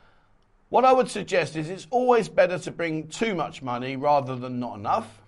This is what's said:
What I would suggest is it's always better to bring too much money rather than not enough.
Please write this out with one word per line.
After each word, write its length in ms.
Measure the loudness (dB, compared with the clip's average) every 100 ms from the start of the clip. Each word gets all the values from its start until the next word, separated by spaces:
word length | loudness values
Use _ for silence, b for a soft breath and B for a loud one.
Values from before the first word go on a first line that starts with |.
| b b b b _ _ 0
What 160 | 4
I 80 | 6
would 180 | 6 4
suggest 460 | -2 -2 -2 0 -4
is 120 | -8
it's 200 | -8 -4
always 380 | 0 4 4 2
better 320 | 2 2 2
to 100 | -6
bring 380 | -6 -4 -4 -6
too 260 | -4 -2
much 260 | -2 -4 -6
money 360 | -6 -6 -6 -2
rather 400 | 2 2 2 -6
than 240 | -6 -6
not 160 | -6 -6
enough. 440 | -2 -2 -4 -14